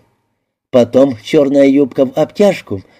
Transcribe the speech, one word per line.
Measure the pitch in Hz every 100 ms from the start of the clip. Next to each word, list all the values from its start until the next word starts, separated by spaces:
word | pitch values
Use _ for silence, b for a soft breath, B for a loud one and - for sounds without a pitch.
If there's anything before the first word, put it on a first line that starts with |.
| _ _ _ _ _ _ _
Потом | 127 117 127 139 113
черная | - 156 139 143 139
юбка | 139 139 - 127
в | 151
обтяжку | 151 - 202 170 - 98 -